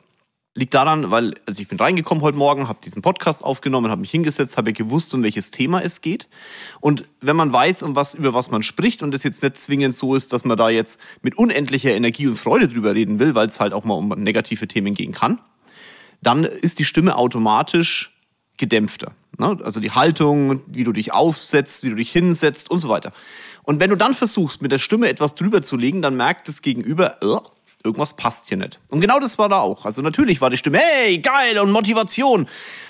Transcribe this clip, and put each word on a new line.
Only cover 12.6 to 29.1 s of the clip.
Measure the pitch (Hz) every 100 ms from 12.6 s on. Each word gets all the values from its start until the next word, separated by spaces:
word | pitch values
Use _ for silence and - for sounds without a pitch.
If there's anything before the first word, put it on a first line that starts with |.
| 151
drüber | 117 104 101
reden | 101 107
will, | 151 117
weil's | 110 -
halt | 104
auch | 98
mal | 113 85
um | 101
negative | 92 101 110 - 110 104
Themen | 107 101
gehen | 101 -
kann, | - 117 240 _ _ _ - - - - -
dann | 117 139 165
ist | - - -
die | 147
Stimme | 165 175 -
automatisch | 123 120 110 110 156 170 170 - - _ _ _ _ -
gedämpfter. | 117 110 104 - - - _ -
Ne? | 160 196
Also | - 107
die | 110
Haltung, | 127 160 165 147 147 139 135 -
wie | 123 120
du |
dich | 104 104
aufsetzt, | 87 160 156 - 143 - -
wie | 131
du | 107
dich | 117
hinsetzt | 175 180 160 151 - -
und | 180
so | 147
weiter. | 101 - - - - - -
Und | - 151
wenn | 190
du | 202
dann | 233
versuchst, | 262 240 - 156 -
mit | 139
der | 135
Stimme | - 220 208
etwas | - 147 -
drüber | 185 208
zu | - 123
legen, | 127 185
dann | 147 127
merkt | 135 180 -
das | 147
Gegenüber, | 143 120 107 160 180 -
äh, | 104 139 - _ _ _ 117
irgendwas | 113 147 -
passt | 117 - -
hier | 95
nicht. | 95 - -
Und | 143
genau | 214